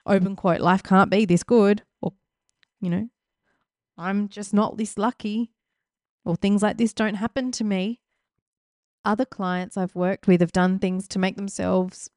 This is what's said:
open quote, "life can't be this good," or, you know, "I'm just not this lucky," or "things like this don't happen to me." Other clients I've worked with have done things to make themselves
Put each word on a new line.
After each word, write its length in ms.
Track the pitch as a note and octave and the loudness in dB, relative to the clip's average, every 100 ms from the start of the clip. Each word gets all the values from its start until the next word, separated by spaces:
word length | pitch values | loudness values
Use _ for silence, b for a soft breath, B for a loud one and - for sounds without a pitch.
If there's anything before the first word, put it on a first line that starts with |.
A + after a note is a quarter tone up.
| - | 0
open 300 | G3 F#3+ G3 | 0 0 -2
quote, 260 | F#3+ E3 | 0 2
"life 220 | F3 F#3+ | 2 2
can't 260 | - F#3+ G3 | 4 4 4
be 160 | G3 G3+ | 2 4
this 160 | F3 | 2
good," 400 | - A#3+ G3+ G#3+ - _ | 4 4 4 2 -4 _
or, 140 | - - _ _ _ _ _ _ | -10 -10 _ _ _ _ _ _
you 120 | F#3 | -4
know, 180 | F3 A3+ _ _ _ _ _ _ _ _ - | -4 -4 _ _ _ _ _ _ _ _ -10
"I'm 320 | F3 G3 G3+ | -6 -4 -4
just 240 | G#3 G3+ | -8 -2
not 240 | G#3 G#3+ - | 0 0 -2
this 220 | A3 - | -8 -4
lucky," 500 | A3 - G#3+ G#3+ A#3 _ _ _ _ _ _ _ | -4 -4 -6 -6 -6 _ _ _ _ _ _ _
or 120 | - E3+ | -6 -2
"things 260 | G3 G3+ | 0 2
like 160 | G#3 A3 | 0 0
this 160 | A#3 | -2
don't 220 | - G#3+ G3+ | -2 -4 -4
happen 360 | A#3 C4+ B3+ | -6 -6 -6
to 100 | - | -4
me." 380 | G#3+ F#3+ G3 A#3+ _ _ _ _ _ _ _ _ _ _ | -4 -2 -4 -8 _ _ _ _ _ _ _ _ _ _
Other 220 | G3+ G#3+ B3+ | -2 -2 -2
clients 520 | - F#3 F3+ F3+ G3+ | -4 -4 -4 -6 -6
I've 180 | F#3 F3+ | -6 -2
worked 320 | F3+ G3 - | -2 0 2
with 140 | F3+ | 4
have 100 | E3+ | 4
done 260 | F#3+ F#3 F#3+ | 2 2 0
things 300 | F#3 F#3 - | -2 -4 -6
to 100 | F#3+ | -2
make 200 | F#3+ G3 | -2 -4
themselves 760 | G3 - F#3 F#3 F#3 - - | -10 -6 -2 0 -2 -8 -20